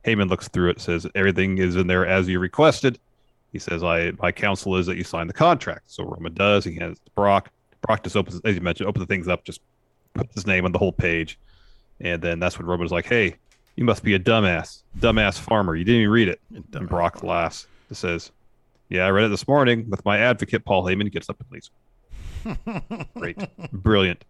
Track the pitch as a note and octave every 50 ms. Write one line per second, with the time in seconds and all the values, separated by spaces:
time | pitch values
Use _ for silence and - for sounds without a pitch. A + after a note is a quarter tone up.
0 | - A#2 A2+ G2+ G2+ F2+ F#2 - - - - F2+ F2 F2 F2 - - - E2+ E2
1 | E2+ - _ G2+ F#2+ G2 F2+ F2+ F#2+ F#2+ F#2+ F#2+ F#2 F2+ F2 F#2 F#2 F2 F#2 F2+
2 | F2+ F2 F#2 F#2+ F#2 F2+ F#2 F2+ F#2 F2+ - - D3+ D#3+ - - - C3 A#2 -
3 | _ _ _ _ _ _ _ _ _ _ - - - - F2 E2 F2 E2+ E2+ E2+
4 | E2+ E2+ F2 - - F2+ F2 - - G2+ G2 - - G2 F#2 F#2 F2+ F2+ F#2 F2
5 | F2 - - E2+ E2+ E2+ - - D#3 F3 E3 B2 - - D#2+ - _ _ - -
6 | F2+ - - F2 E2 D#2+ D#2+ E2+ G2 G#2 G#2 G2+ - F#2 E2 E2+ F2 E2+ E2+ _
7 | _ _ _ - G2+ G2+ G2 G2 - - _ _ _ _ _ _ - - A2 G#2
8 | - E2+ - G#2 F2+ F#2 F2+ E2+ - A2+ G2 F2 F2 F2 - - G2 G2+ G#2 -
9 | F#2 E2+ G2+ F#2 E2+ F#2 F2+ - _ - - - _ _ _ _ _ _ _ _
10 | _ _ _ - - - _ G#2 F#2 G2+ F#2+ F#2 F2+ F#2 E2+ F2 G#2 F#2 E2+ -
11 | - F2 E2+ E2 E2 - - _ _ _ - _ _ _ - _ _ _ _ _
12 | - F2 F2 E2+ E2+ F2 E2+ E2 F2 F2+ - - F2 E2+ F2+ F2 F2 D#2+ F2+ E2+
13 | - - A#2+ A#2 G#2 F2 - _ _ _ _ _ _ _ _ - B2 A#2 G2+ -
14 | - G#2+ G2 F#2 F#2 A#2+ A2+ A2+ G#2 F#2 F2 D#2+ D#2+ - - - _ _ - -
15 | A#2+ A#2 A2 A2 G#2+ G2 - - - - A2+ G#2+ G2 F2 D#2+ E2 F2 G#2 A#2+ A#2
16 | A2 G#2 A2 A#2 A2 F#2 - - _ _ - - - - - - F2+ E2+ - F2
17 | E2+ E2 - - - F2 E2+ E2+ E2 D#2+ - - - _ - _ _ _ A2 -
18 | - F2+ E2+ E2+ - - _ _ _ _ _ _ _ _ _ _ _ _ F#2 F2+
19 | F#2 F#2+ F#2+ G2+ A2 G#2+ G#2 - - - C#3 D3 C3+ A#2+ A#2+ A2+ A2 A2+ G2 -
20 | - G#2 G2+ G#2 A2+ B2 B2 G2+ G2+ - - A2 - - G2+ F#2 F2+ F2+ F#2+ G2
21 | G#2 G2+ - E2 - - - _ - - E2+ D#2+ - - _ _ _ _ _ _
22 | _ _ - - - - - - - A3+ G#3 - - - G#3+ E3+ - - A3+ G#3+
23 | D#3+ - _ - E3+ F3+ E3+ G3+ G3+ - _ - E3+ - - F#2+ F#2 A2 G#2+ G2+
24 | F#2+ F#2 F2 _ -